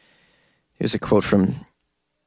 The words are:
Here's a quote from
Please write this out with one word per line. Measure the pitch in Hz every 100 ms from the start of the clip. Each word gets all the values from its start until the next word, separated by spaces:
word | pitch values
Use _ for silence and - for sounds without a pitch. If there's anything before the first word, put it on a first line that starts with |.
| _ _ _ _ _ _ _
Here's | - 113 110
a |
quote | - 104
from | - 101 95 127 - _ _ _ _ _